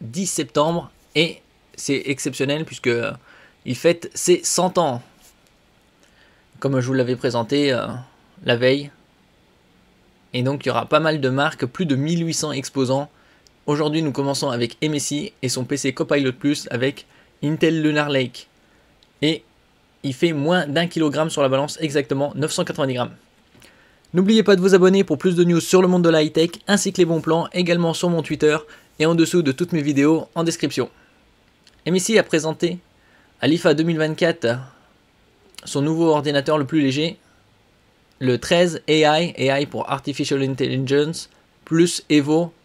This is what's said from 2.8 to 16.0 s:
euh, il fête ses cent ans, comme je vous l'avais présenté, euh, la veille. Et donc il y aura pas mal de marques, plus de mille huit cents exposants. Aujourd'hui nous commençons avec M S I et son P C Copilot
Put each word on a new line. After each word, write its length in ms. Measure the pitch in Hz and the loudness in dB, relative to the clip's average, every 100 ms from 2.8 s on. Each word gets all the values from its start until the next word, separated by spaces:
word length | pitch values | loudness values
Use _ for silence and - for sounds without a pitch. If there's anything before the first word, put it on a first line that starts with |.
| 123 | -4
euh, 260 | 120 107 117 _ - - _ - | -2 -4 -8 _ -20 -20 _ -10
il 100 | 123 | 0
fête 340 | 165 170 - | 0 0 -4
ses 280 | - - 180 | -4 0 2
cent 360 | - - 180 180 | 0 -2 -2 0
ans, 240 | 156 123 - _ _ _ _ _ _ _ _ _ _ _ _ _ _ - | 0 -2 -8 _ _ _ _ _ _ _ _ _ _ _ _ _ _ -6
comme 200 | 139 131 | -2 -2
je 60 | 123 | 0
vous 80 | |
l'avais 200 | 131 123 | 0 0
présenté, 600 | 120 131 117 113 143 143 | -2 -2 -2 -2 0 0
euh, 140 | 120 107 123 127 _ _ - 127 | -2 -4 -10 -16 _ _ -10 -2
la 100 | 120 | 2
veille. 340 | 127 139 143 _ _ _ _ _ _ _ _ _ _ _ _ _ _ | 2 2 -2 _ _ _ _ _ _ _ _ _ _ _ _ _ _
Et 100 | 127 | -4
donc 220 | 127 143 | -2 -2
il 40 | 131 | -2
y 20 | |
aura 160 | 120 110 | -2 0
pas 140 | 151 | 0
mal 200 | 160 156 | 0 0
de 80 | 131 | -2
marques, 380 | 131 156 - 127 | 0 -2 -2 -8
plus 180 | - | -4
de 100 | 170 | -2
mille 300 | 131 151 170 | 0 0 -2
huit 80 | 165 | -2
cents 200 | 156 156 | -4 -4
exposants. 580 | 131 131 139 127 135 147 _ _ _ _ _ - | -6 -6 -4 0 -2 -4 _ _ _ _ _ -4
Aujourd'hui 340 | 147 151 156 | -2 0 -2
nous 120 | 156 | -2
commençons 360 | 131 139 135 - | -2 -2 -2 -4
avec 300 | 120 120 - | -4 -4 -4
M 140 | 156 | -4
S 160 | 147 - | -4 -4
I 220 | 147 - - | -6 -8 -8
et 80 | 127 | -6
son 140 | 131 123 | -4 -4
P 100 | 143 | -4
C 160 | - | -4
Copilot 400 | - | -4